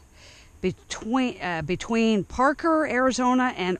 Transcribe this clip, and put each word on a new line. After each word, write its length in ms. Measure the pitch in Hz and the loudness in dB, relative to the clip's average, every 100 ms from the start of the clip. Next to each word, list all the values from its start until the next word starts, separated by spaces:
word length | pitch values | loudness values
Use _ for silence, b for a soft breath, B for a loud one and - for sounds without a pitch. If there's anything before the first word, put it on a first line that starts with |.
| - B B B B - | -20 B B B B -6
between, 800 | 185 - - - 220 254 254 - | -4 -4 -12 -10 -2 0 0 -2
uh, 220 | 180 165 | -6 -6
between 600 | 151 175 - 226 226 214 | -4 -6 -2 2 4 2
Parker, 600 | 170 - 262 302 330 311 | 0 0 2 2 0 2
Arizona, 720 | 302 240 262 240 247 254 247 - | 0 2 0 2 2 2 0 -2
and 220 | 185 | -4